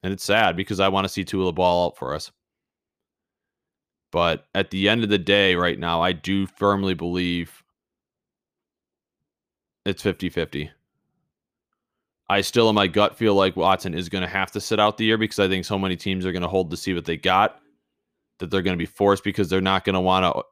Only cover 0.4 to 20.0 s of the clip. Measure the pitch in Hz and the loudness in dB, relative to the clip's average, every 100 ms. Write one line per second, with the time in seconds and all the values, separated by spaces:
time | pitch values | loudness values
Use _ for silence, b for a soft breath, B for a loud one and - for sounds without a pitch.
0.4 | 104 85 95 95 95 95 95 - 90 98 | 2 0 -4 0 2 2 -2 -4 -6 -2
1.4 | 92 85 90 87 87 - 64 76 - _ | -2 0 2 2 -2 -4 -8 -8 -10 _
2.4 | _ _ _ _ _ _ _ _ _ _ | _ _ _ _ _ _ _ _ _ _
3.4 | _ _ _ _ _ _ _ 85 85 80 | _ _ _ _ _ _ _ -2 -2 -2
4.4 | _ 95 95 95 98 113 110 104 87 101 | _ -4 -4 0 2 2 2 0 2 4
5.4 | 98 87 87 87 85 85 87 87 - 98 | 4 2 0 -2 -2 0 0 -2 -4 -2
6.4 | 95 _ 101 98 98 87 85 90 90 87 | -4 _ 0 0 -2 -4 -4 -2 -2 -2
7.4 | 82 - _ _ _ _ _ _ _ _ | -6 -14 _ _ _ _ _ _ _ _
8.4 | _ _ _ _ _ _ _ _ _ _ | _ _ _ _ _ _ _ _ _ _
9.4 | _ _ _ _ 101 98 104 90 90 - | _ _ _ _ -8 -4 -4 -2 -4 -4
10.4 | 78 71 73 _ _ _ _ _ _ _ | -6 -6 -10 _ _ _ _ _ _ _
11.4 | _ _ _ _ _ _ _ _ _ 101 | _ _ _ _ _ _ _ _ _ -2
12.4 | 98 120 113 107 98 92 104 - 113 98 | 0 2 4 4 2 2 2 2 2 4
13.4 | 95 92 87 92 95 85 85 95 90 98 | 2 2 2 2 -2 -6 -6 -6 -4 -4
14.4 | 95 104 - 107 104 - 110 110 107 - | -4 -6 -4 2 2 2 0 0 0 0
15.4 | 98 92 87 101 98 90 - 92 92 90 | 0 0 -2 -4 -2 -4 -4 -4 -4 -4
16.4 | 87 95 87 82 - 87 82 82 92 92 | -2 -2 -2 -6 -6 -6 -4 -4 2 2
17.4 | 107 - _ _ _ _ _ _ _ _ | 2 -2 _ _ _ _ _ _ _ _
18.4 | 90 98 90 90 82 - 101 98 101 98 | -4 -2 0 -2 -6 0 2 2 0 -2
19.4 | 92 92 95 95 104 95 | 0 0 2 0 0 0